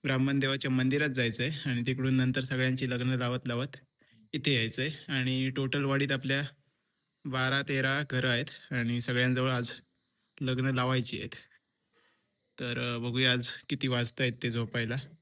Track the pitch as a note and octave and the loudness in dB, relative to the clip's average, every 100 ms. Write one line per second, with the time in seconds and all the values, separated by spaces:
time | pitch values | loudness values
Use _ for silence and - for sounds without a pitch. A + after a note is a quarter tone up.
0 | C#3 C3 C3+ C#3 C3+ C3+ C#3 C3 B2+ C#3+ | 0 2 2 2 0 0 0 2 4 4
1 | D3+ B2+ A#2 A2 B2+ D3+ C#3+ A#2+ A#2+ C3 | 2 2 0 0 -4 -2 -4 -2 -2 0
2 | C3 C3 B2+ C3 C3 C3 C3 C3 C3 B2 | 2 4 4 0 -2 0 2 0 -2 0
3 | B2+ B2+ B2 B2 A#2+ A#2+ C#3 - _ _ | 0 0 0 -2 -2 -4 -4 -8 _ _
4 | _ - - C#3+ D3 C3 A2 A#2+ C#3 D3+ | _ -20 -10 -2 2 2 0 -2 -4 -6
5 | - C3+ B2+ C3 C3 C3+ C3+ C#3+ C#3 C#3 | -6 -2 0 0 0 0 -2 0 2 2
6 | C#3 C3+ C3 C3+ C#3+ - _ _ _ _ | 0 -2 0 -2 -2 -10 _ _ _ _
7 | _ _ - C3 C3 C3+ C#3 C3+ C3+ C#3 | _ _ -6 0 2 0 0 0 0 0
8 | D3 B2+ B2+ A#2+ C3 - - B2+ A#2 A#2+ | 0 0 2 0 -2 -10 -6 -2 0 -2
9 | A#2+ B2 B2+ B2+ C3 B2+ A#2 - - _ | 0 2 2 2 2 0 -2 -6 -12 _
10 | _ _ _ - C3 B2+ C3 C3 B2+ C3 | _ _ _ -6 -2 0 0 2 2 0
11 | A2+ - - - - _ _ _ _ _ | 0 -6 -8 -12 -20 _ _ _ _ _
12 | _ _ _ _ _ - B2 A#2+ B2 A#2+ | _ _ _ _ _ -8 -6 -2 -2 -2
13 | A#2+ A#2+ C3 B2 A#2 - - C#3+ C3+ B2 | -2 2 4 4 0 -6 -6 -2 0 0
14 | A#2 - B2+ A#2+ C3 A#2 A2+ A#2+ A2+ B2+ | 0 0 0 0 -2 -2 -2 -2 -2 -4
15 | - - | -6 -20